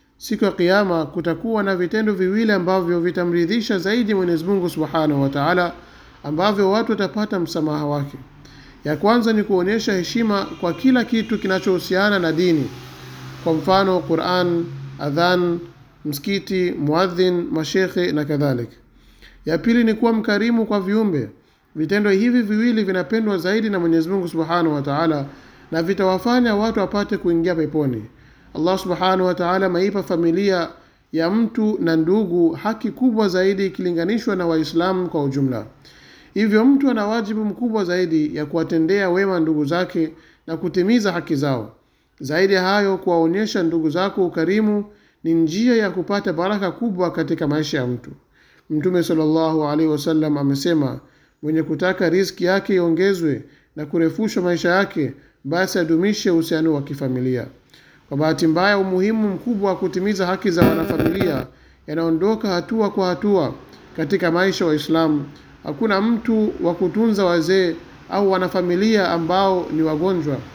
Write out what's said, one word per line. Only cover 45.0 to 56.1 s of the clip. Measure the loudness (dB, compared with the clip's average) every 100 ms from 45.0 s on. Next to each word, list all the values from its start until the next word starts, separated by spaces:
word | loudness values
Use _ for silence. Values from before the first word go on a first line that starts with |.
| _ _
ni | 0
njia | 2 2 2 2 2
ya | 2
kupata | -2 -2 -2 -2
baraka | -2 -2 0 -2
kubwa | -2 -4 -2 -2
katika | -2 -4 -2 -2
maisha | -2 -2 -2
ya | -4
mtu. | -6 -10 -20 _ _ _ _ _
Mtume | -2 0 0
sallallahu | 0 0 2 2 2 0 0
alaihi | 0 0
wasallam | 0 0 0 0 0
amesema, | 0 0 0 0 0 -4 -14 _ _ _
"Mwenye | -2 -2
kutaka | -2 -2 -2 0 0
riziki | 2 0 -2 0
yake | 0 2 0
iongezwe | 2 2 2 2 0 -2 -8 -20 _ -14
na | -6
kurefushwa | 0 0 0 -2 0
maisha | 0 0 2
yake, | 2 0 -2 -4 -6 -20 _
basi | -6 -2 0 0
adumishe | 2 2 2